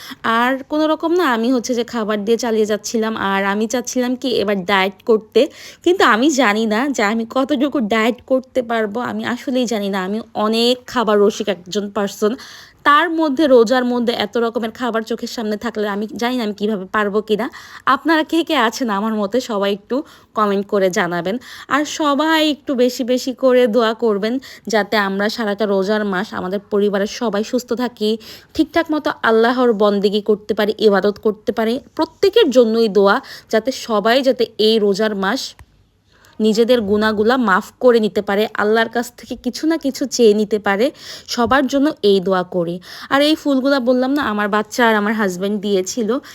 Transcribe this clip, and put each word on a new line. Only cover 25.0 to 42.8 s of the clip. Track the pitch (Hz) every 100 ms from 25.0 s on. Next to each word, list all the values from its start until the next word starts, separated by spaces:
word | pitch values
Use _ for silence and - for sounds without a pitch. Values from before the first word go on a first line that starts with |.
| 196 196 208
সারাটা | 240 208 202 214
রোজার | 196 190 214 208
মাস | 185 214
আমাদের | - 185 202
পরিবারের | - 202 202 196 202
সবাই | - 233 202
সুস্থ | 220 247 -
থাকি, | 233 240 - 214 226 - - -
ঠিকঠাক | - 311 339 311
মতো | 302 302 -
আল্লাহর | 226 226 233 247 247
বন্দেগি | 202 208 202 196 208
করতে | 208 208 -
পারি, | 214 208 -
ইবাদত | 214 196 208 202
করতে | 220 208 -
পারি। | 226 220 247 - -
প্রত্যেকের | 320 - 392 453 349
জন্যই | 247 226 226 226
দোয়া | 196 196 240 - - -
যাতে | 220 220
সবাই | 247 - 208 214 262
যাতে | 262 233 226 -
এই | 214 226
রোজার | 202 190 220 202
মাস | 190 254 - - - _ _ _ _ _ _ -
নিজেদের | 220 214 233 247
গুনাহগুলা | 196 208 214 208 214 262
মাফ | 220 185 - -
করে | 247 233
নিতে | 208 208
পারে, | 202 196 220
আল্লাহর | - 208 226 226
কাছ | 240 240 -
থেকে | - 233
কিছু | 247 - 311
না | 320
কিছু | 277 - 269
চেয়ে | - 226
নিতে | 208 208 214
পারে। | 208 196 262 - - - -
সবার | - 226 269 254
জন্য | 277 294 -
এই | 208 196
দোয়া | 185 185
করি। | 180 185 170 180